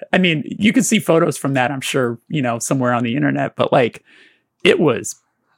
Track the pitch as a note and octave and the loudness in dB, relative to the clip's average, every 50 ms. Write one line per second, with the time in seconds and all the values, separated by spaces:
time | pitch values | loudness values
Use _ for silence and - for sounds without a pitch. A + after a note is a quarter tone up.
0 | - - - F#3 F#3 F3 D#3+ D3+ - - - - G3 G#3+ G3 C4 G3+ - A#3 G#3 | -6 -2 0 2 2 2 0 0 -4 -6 -6 0 0 2 2 2 0 2 0 -2
1 | - - E3 E3 E3+ D#3+ C#3 - - C#3+ C3+ C3 B2 B2 C#3+ C3 - - - C#3 | 2 2 2 2 2 0 -2 -4 -4 -2 0 0 0 0 -2 -4 -6 -4 -2 -2
2 | B2+ A#2+ A#2 A#2 _ _ B2+ D3+ B2+ A#2+ A#2 A2+ - - D3 C3+ B2 B2 B2 A#2+ | -2 -2 -4 -6 _ _ -4 -4 -2 -2 -4 -4 -4 -2 -2 0 0 0 0 0
3 | A#2+ A#2 A#2 C#3+ D3 C#3+ C#3 C#3 C#3 C#3 - - B2 - - D3 B2 A2 - - | 0 -2 -2 0 -2 -2 -2 -2 -4 -6 -2 -2 0 2 4 2 2 2 -2 -6
4 | - _ - - - _ _ _ _ _ _ _ _ F#3 - F#4 F#3+ D3 A#2 - | -18 _ -20 -20 -20 _ _ _ _ _ _ _ _ 2 2 4 2 2 0 0
5 | A2 - - - _ _ _ _ _ _ _ | -4 -10 -14 -16 _ _ _ _ _ _ _